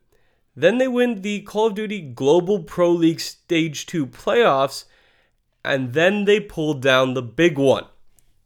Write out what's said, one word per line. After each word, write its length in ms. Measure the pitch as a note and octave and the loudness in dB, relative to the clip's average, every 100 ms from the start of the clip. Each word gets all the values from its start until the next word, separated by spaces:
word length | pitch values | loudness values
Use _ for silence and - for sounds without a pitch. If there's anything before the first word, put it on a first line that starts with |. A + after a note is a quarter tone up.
| _ _ _ _ _ | _ _ _ _ _
Then 260 | - D#3 A#3 | -2 0 2
they 100 | C4 | 0
win 320 | B3 B3 G#3+ | 0 0 -2
the 220 | G3 G#3 | -6 -8
Call 240 | G3+ G#3 A3 | -6 -2 -2
of 80 | G#3 | -2
Duty 260 | G#3+ G#3 | -8 -10
Global 580 | D3+ A#2+ C3+ E3 F3 G#3 | -12 -4 2 4 2 -2
Pro 320 | D#3 - F3 | -4 0 2
League 300 | F3 E3 D#3+ | 2 2 0
Stage 640 | - - - E3+ D#3+ C#3 - | -6 -14 -4 -2 -2 -6 -8
two 200 | F3 C3 | -6 -6
playoffs. 800 | - - A#3+ A3 C#3 C3+ - - _ _ _ _ _ _ _ | -6 -2 2 2 2 0 -4 -18 _ _ _ _ _ _ _
And 300 | - C3+ B2+ | -4 -4 -2
then 320 | B2+ F3 G#3 G3+ | 0 0 2 2
they 160 | G#3 | 0
pulled 400 | G#3 - D3+ C#3+ | 0 -6 -4 0
down 320 | B2+ C3 C3 | 2 4 2
the 80 | B2+ | -2
big 360 | A#2+ G#2 E3+ C#3 | -6 0 0 2
one, 280 | C#3 G#2+ - _ - _ _ _ | 2 2 -2 _ -20 _ _ _